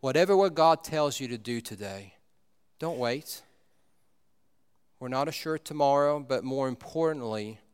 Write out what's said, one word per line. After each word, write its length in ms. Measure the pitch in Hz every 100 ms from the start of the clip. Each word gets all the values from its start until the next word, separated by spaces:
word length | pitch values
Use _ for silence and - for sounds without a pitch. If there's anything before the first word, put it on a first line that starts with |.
Whatever 360 | 135 139 185 196
what 180 | 196
God 300 | 156 160 160
tells 340 | - 156 147 139
you 100 | 131
to 100 | 117
do 240 | 107 120
today, 520 | 113 98 101 98 98 _ _ _ _ _ _ _
don't 200 | 160 143
wait. 440 | 120 131 - - _ _ _ _ _ _ _ _ _ _ _ _ _ _ _ _
We're 100 | 127
not 200 | 131 147
assured 360 | 143 160 156
tomorrow, 560 | - 151 143 143 143 147
but 220 | 131 131
more 260 | 123 135 131
importantly 920 | 123 - 160 160 151 117 110 107 113 _